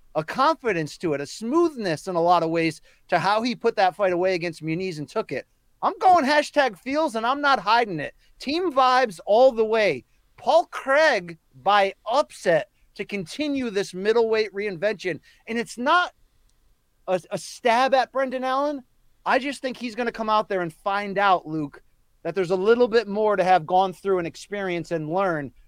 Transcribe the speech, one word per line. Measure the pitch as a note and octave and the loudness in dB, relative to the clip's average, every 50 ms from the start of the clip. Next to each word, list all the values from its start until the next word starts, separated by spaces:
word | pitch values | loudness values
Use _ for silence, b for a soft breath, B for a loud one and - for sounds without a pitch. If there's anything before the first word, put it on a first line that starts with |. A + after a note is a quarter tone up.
| _ _ - | _ _ -4
a | D3+ D#3 | -4 -4
confidence | - - A3+ C4+ D#4 D#4+ - - A#3 F#3+ E3 D#3 C#3 - - | -4 -2 2 2 2 2 0 -2 -2 -2 -2 -2 -6 -8 -6
to | - E3 C#3+ | -4 -2 -2
it, | C#3 | -2
a | C#3+ - | -4 -8
smoothness | - - G#3+ A#3 C#4+ E4+ F4 E4+ D4+ A#3+ G#3 F3+ D#3 - - G3 | -10 -10 -6 -2 2 2 2 2 0 -4 -4 -2 -4 -4 -4 -4
in | F3+ | -2
a | E3 | 0
lot | E3 F3 F3+ E3+ E3 | 4 4 4 4 2
of | E3 | 0
ways | E3 E3+ E3 D#3+ D#3 - b b b b b - | 0 0 0 0 -2 -6 b b b b b -2
to | F3+ E3+ | 0 0
how | D#3 F#3+ G#3 A3 | 2 2 0 0
he | A#3 B3+ A3+ | 0 -2 -4
put | E3+ - A#3 A3+ | -2 -2 -2 2
that | A3 F#3+ F#3 D#3+ | 2 2 2 2
fight | - G#3 F#3 F3+ | 0 0 0 0
away | E3+ F#3 F#3+ F#3+ | 0 0 0 0
against | E3+ E3 F3 D#3+ - D#3 | -2 -4 -6 -8 -8 -6
Muniz | D#3+ D#3+ F3 F#3+ F#3+ E3 D3+ | -6 -6 -4 -4 -6 -6 -8
and | C#3+ - | -10 -8
took | - A3 - - | -6 -6 -6 -4
it. | C#3+ B2 - _ _ _ _ _ _ - - | -6 -10 -10 _ _ _ _ _ _ -4 -4
I'm | B3+ F#4+ F#4 | -4 -2 2
going | - F#4+ F4+ E4+ C4+ | 4 4 6 6 4
hashtag | B3+ D4+ D4+ D4 - - D4 C#4 B3 G3 - | 4 2 2 0 0 0 0 0 0 -2 -6
feels, | - B3 C#4 D4+ D#4+ D4 G#3+ | -8 -6 -2 -2 -2 -2 -2
and | A3+ A3 A#3+ | -2 -2 -2
I'm | C#4 C#4+ | -2 0
not | C#4+ C#4+ C4+ A3 | 2 2 2 2
hiding | E3+ G3+ E4+ F4 B3 G#3 F3 D3+ | 2 2 2 2 2 0 -4 -8
it. | C#3 B2 - _ _ _ _ - | -8 -10 -12 _ _ _ _ -14
Team | - B3+ D4 E4+ F#4+ E4+ | -8 -6 -4 -2 -2 -2
vibes | C4 C4+ C4 B3+ B3+ B3+ C4 A3 F3 D#3+ - - | 2 2 4 4 4 4 2 0 -4 -10 -2 2
all | G3+ A#3 C4 C4+ | 4 6 6 6
the | A#3+ A3 A3 | 6 4 0
way. | G#3+ A3 A3+ G#3+ F#3 C#3+ B2 - _ _ _ _ _ _ - | 2 2 2 2 2 0 -2 -6 _ _ _ _ _ _ -10
Paul | - A3+ D4 E4 F4+ - | -2 2 2 2 2 0
Craig | - - - C4 C4+ D4 D#4+ D#4 B3 G3 F3 F3 E3+ - _ _ _ C3 | -6 -10 -2 0 2 4 4 4 2 0 -2 -6 -16 -18 _ _ _ -6
by | B2+ F#3+ G3+ G#3 G3 G3 F3+ _ - - | 0 2 4 4 4 2 -2 _ -8 -2
upset | A#3 C#4+ D4+ - - - - G3 E3 D3+ - _ _ _ _ _ _ | 0 0 0 -2 -4 -6 0 2 2 2 0 _ _ _ _ _ _
to | - G3+ | -12 -10
continue | - G#3 G3+ F3 - - - D4+ D4 C#4 C4+ B3+ A#3 | -8 -8 -8 -8 -8 -8 -6 -4 -4 -2 -2 -4 -4
this | F#3+ G3+ F#3 - - | -4 -4 -4 -4 -6
middleweight | F3+ F#3+ G#3+ A3 A#3+ A3+ A3 A3 A3 A3 G3 F#3+ | -6 -2 0 2 2 2 2 2 0 -2 -2 -4
reinvention. | G3 G#3 G#3+ F#3 D#3 F#3+ G#3+ A3 E3 - F#3 D#3 - b b b b b b | -6 -6 -6 -6 -2 -2 -4 -4 -2 -6 -6 -6 -6 b b b b b b
And | A3+ A#3 | -6 -6
it's | A3+ - - - | -6 -8 -8 -6
not | B3 C#4+ E4 F4+ F4+ - _ _ _ _ _ _ _ _ _ _ _ _ _ _ _ _ _ _ - - | -2 2 2 2 2 -2 _ _ _ _ _ _ _ _ _ _ _ _ _ _ _ _ _ _ -6 -4
a, | F#3 F3+ - - | -4 -4 -4 -6
a | G#3 E3+ | -10 -10
stab | - - - - - A#3 A3+ A#3+ C4 C4 C4 | -10 -10 -14 -4 0 0 2 2 2 2 2
at | C4 A#3 - | 2 0 0
Brendan | - C4 C4+ C4 B3 B3+ B3+ | -2 -4 -4 -4 -4 -6 -4
Allen. | C4 C4 C4+ C#4+ D4 D4 C4+ B3 _ _ _ _ _ _ _ - F3 | -2 -2 -2 -2 -2 -4 -6 -10 _ _ _ _ _ _ _ -2 0
I | G#3+ C4+ | 0 0
just | B3 C#4+ C4 - | 0 -2 -8 -6
think | - B3+ A#3 - | -8 -8 -8 -6
he's | A#3 B3 G#3 | -10 -10 -6
gonna | A3 B3 A#3 | -4 -6 -6
come | - - A3+ A3 | -4 -6 -2 0
out | G#3+ G#3+ G#3+ - | 0 0 0 0
there | G3+ F#3 | -2 -4
and | F3 E3 - | -4 -4 -8
find | _ - G3+ G3 G3+ G#3 G3+ F#3+ F#3+ | _ -6 -4 -4 -2 -4 -4 -2 2
out, | G3+ G3 F#3 E3 - | 4 4 4 2 0
Luke, | D#3 D#3 D#3+ D3 C#3+ - - _ _ _ _ _ _ _ _ - | -6 -6 -6 -6 -8 -10 -16 _ _ _ _ _ _ _ _ -8
that | E3 E3 | -6 -4
there's | G3 F#3 E3 | -4 -2 -2
a | G3 | -2
little | F#3 F#3 G#3+ A#3 A#3+ B3 A3+ | 0 2 2 4 4 4 2
bit | G#3+ A#3 G#3+ G#3 | 2 0 0 0
more | G3 G#3 G#3+ G#3+ G#3 | -4 -2 0 0 2
to | F#3+ F3 | 2 2
have | F#3 F#3 F3 D#3 C#3+ | 4 4 2 2 2
gone | F#3 F#3 G3 F#3+ F3 | 0 2 2 0 -4
through | - - G3 F#3+ F3+ | -6 -2 -2 0 0
and | E3+ D#3+ | -2 -4
experience | - - - - G3+ G3+ G3 F#3 F3 E3+ D#3+ - | -8 -12 -14 -10 -8 -6 -4 -4 -4 -4 -4 -4
and | E3+ D#3+ D#3 D3+ | -6 -6 -4 -4
learn | E3 F#3+ G3 F#3 E3 D3+ C#3+ B2+ _ - - | -2 0 0 0 -2 -2 -6 -8 _ -18 -20